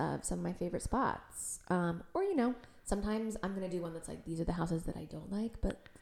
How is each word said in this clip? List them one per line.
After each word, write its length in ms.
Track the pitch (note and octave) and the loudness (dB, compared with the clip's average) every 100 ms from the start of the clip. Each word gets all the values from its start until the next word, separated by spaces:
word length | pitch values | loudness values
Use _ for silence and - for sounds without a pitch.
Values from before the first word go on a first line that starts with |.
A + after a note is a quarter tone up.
of 220 | - D3 | 0 0
some 160 | - F3+ | 0 0
of 40 | |
my 80 | F3 | 0
favorite 300 | F#3 F3 F3+ | -2 -2 -2
spots, 760 | - A3+ A#3 - - - - - - | 0 2 2 0 -6 -10 -8 -8 0
um, 340 | F3+ E3+ E3+ - | 2 4 0 -2
or, 120 | E4 | 0
you 100 | G4 D#4+ | 4 4
know, 180 | A#3+ B3 - - | 4 2 -6 -14
sometimes 520 | - G3+ G#3 A3 A3 G#3+ | -2 0 2 0 0 -2
I'm 120 | F#3 | -2
gonna 140 | G3 F#3 | -2 -2
do 100 | F3+ | -2
one 140 | E3+ | -2
that's 120 | E3 E3 | -6 -8
like, 180 | D#3+ - | -8 -4
"These 120 | E3 | 0
are 60 | |
the 80 | E3 | 0
houses 300 | F3 E3+ E3 | 2 2 2
that 140 | - - | 0 -4
I 60 | |
don't 280 | D#3 D#3 D#3 | -6 -8 -4
like, 300 | G3+ A3+ - | -2 -2 0
but 260 | F#3+ - - - | 0 0 -8 -18